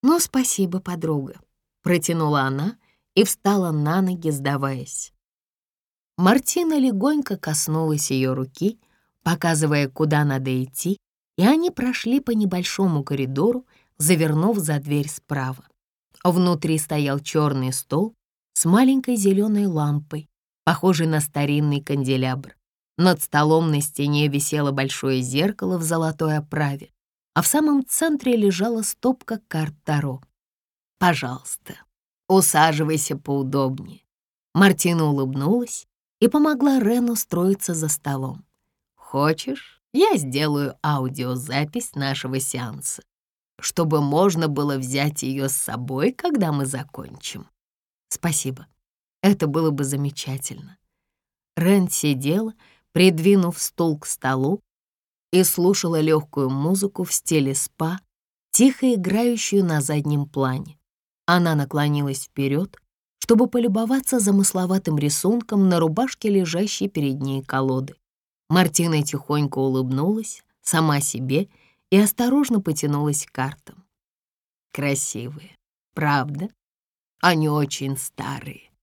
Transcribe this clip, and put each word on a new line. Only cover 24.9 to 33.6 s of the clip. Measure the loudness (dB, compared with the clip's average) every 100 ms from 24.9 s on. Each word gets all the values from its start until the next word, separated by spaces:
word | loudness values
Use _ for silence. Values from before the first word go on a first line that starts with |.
| -2 -2 -2
зеркало | 0 0 0 -2 -4 -2
в |
золотой | -2 -2 -2 -2 -2 -2
оправе, | -4 -4 -2 -4 -12 _ _ _ _ -4
а |
в | 0
самом | 2 4 2 0
центре | -2 0 0 0 2
лежала | 2 2 -2 -2
стопка | -4 -2 -2 -2 -4 -10 _
карт | -4 -4 -6
Таро. | -4 -2 -2 -6 -14 _ _ _ _ _ _ _
«Пожалуйста, | 2 2 -2 -10 -12 -14 -14 -20 _ _ _ _ _
усаживайся | 4 4 4 4 4 0 -2 -2 -8
поудобнее». | -4 -4 -2 0